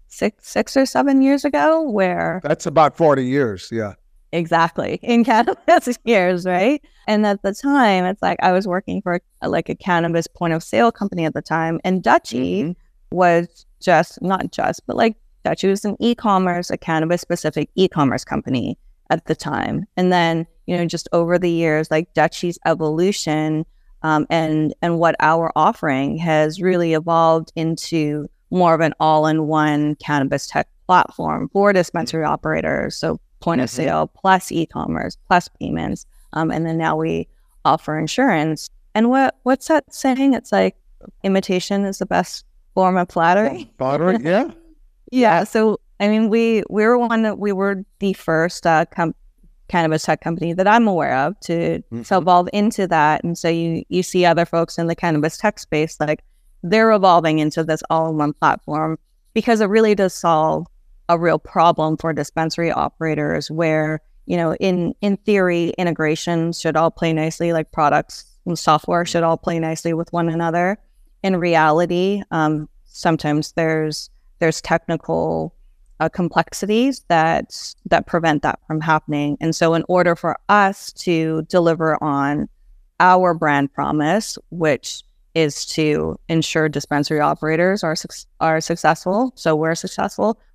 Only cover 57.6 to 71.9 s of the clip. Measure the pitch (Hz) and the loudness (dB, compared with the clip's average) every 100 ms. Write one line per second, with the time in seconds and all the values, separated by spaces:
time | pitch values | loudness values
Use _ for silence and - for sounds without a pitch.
57.6 | 160 156 - 160 160 151 147 - 160 - | -2 -2 -2 -2 0 -2 -4 0 0 0
58.6 | - 151 160 160 _ _ _ 220 214 220 | -4 -4 -4 -6 _ _ _ -4 0 2
59.6 | 202 220 220 202 190 - 175 156 160 156 | 2 4 4 2 0 0 0 2 2 0
60.6 | 175 _ _ - - 170 170 156 - - | -6 _ _ -10 -2 0 2 0 -2 2
61.6 | 165 165 156 160 165 147 143 - 160 - | 2 2 -2 -2 -4 -4 -4 -2 -2 -2
62.6 | 165 - - - 160 151 151 160 143 156 | -2 -2 -4 -4 -4 -2 -2 -4 -4 -2
63.6 | 165 156 156 156 _ _ - 175 165 - | 0 0 -2 -4 _ _ -6 -2 -2 0
64.6 | 190 180 170 - 202 196 - 202 180 175 | 0 0 -2 -2 -2 -2 0 2 2 0
65.6 | 170 - 180 160 156 160 - 170 165 170 | -2 -2 -2 0 -2 -2 -2 -2 -2 -4
66.6 | 160 156 165 - 165 160 160 - 170 165 | -2 0 0 0 -2 0 -2 -2 -2 -2
67.6 | 156 - 147 147 - - - _ - 165 | -4 0 2 2 -2 -10 -20 _ -8 -4
68.6 | - 151 - 175 170 170 165 165 - 170 | 2 2 2 -2 0 0 0 0 -2 -4
69.6 | 160 160 170 165 165 170 170 165 170 170 | -4 -4 -4 -4 -4 -2 -2 -2 -2 0
70.6 | 180 214 _ _ _ _ 190 185 175 165 | -2 -4 _ _ _ _ -2 0 2 4
71.6 | 156 156 175 | 4 4 2